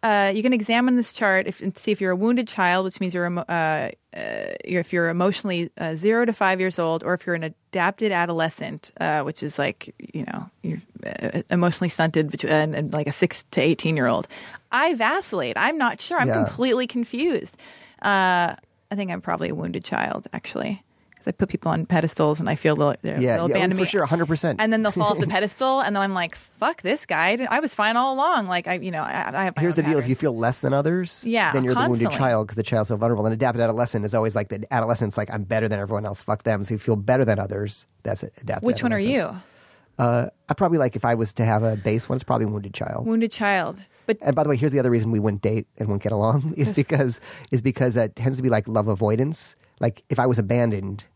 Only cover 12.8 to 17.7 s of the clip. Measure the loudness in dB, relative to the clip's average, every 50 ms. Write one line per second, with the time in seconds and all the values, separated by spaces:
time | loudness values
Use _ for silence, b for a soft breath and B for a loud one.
12.8 | -4 -2 -2 -2 -2 -2 0 0 0 0 0 -4 -14 _ 0 2 4 4 2 2
13.8 | 0 0 0 2 2 2 2 0 -2 B B B B B B B B _ 0 2
14.8 | 2 2 2 2 0 0 0 0 -2 -4 -4 -2 -2 -2 -2 0 0 0 0 2
15.8 | 0 0 0 -2 -6 -4 0 0 2 2 2 2 0 -2 0 0 0 2 2 2
16.8 | 0 -2 -2 -4 -4 -4 -4 -2 -2 0 0 -2 -4 -6 _ B B B